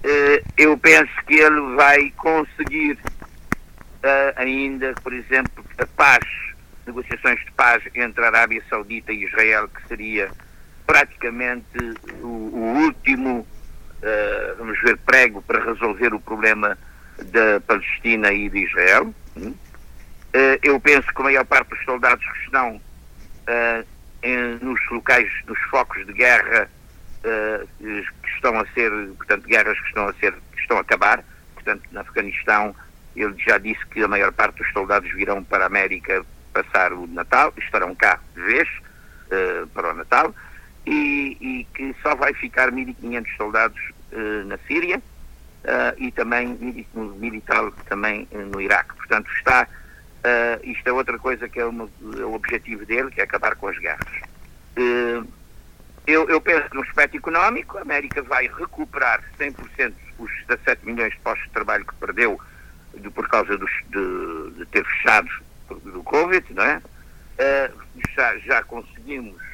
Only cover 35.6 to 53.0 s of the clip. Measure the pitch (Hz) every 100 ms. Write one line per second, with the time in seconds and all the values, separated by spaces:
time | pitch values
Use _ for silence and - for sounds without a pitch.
35.6 | 92 98 95 92 - 95 92 - - -
36.6 | - 98 90 90 85 87 87 127 151 -
37.6 | - 107 90 92 104 90 - 85 92 131
38.6 | 156 - - - - - - 95 90 87
39.6 | 82 - 85 80 80 123 160 - - -
40.6 | - - - 151 147 143 139 - 131 127
41.6 | 120 - 135 127 151 143 143 - 123 127
42.6 | 127 127 127 123 120 120 113 - 104 110
43.6 | 113 - - - - 113 107 107 98 95
44.6 | - 156 175 208 - - - - - -
45.6 | 123 123 123 - 127 120 117 120 120 117
46.6 | 123 117 113 113 107 98 113 107 - 110
47.6 | 107 - - 101 107 104 - 104 101 98
48.6 | 95 98 - - - 110 - - - 127
49.6 | 120 - - - - - 120 120 117 117
50.6 | 127 113 127 127 127 117 131 135 117 127
51.6 | 117 117 110 - 107 110 107 110 - 117
52.6 | - 107 104 117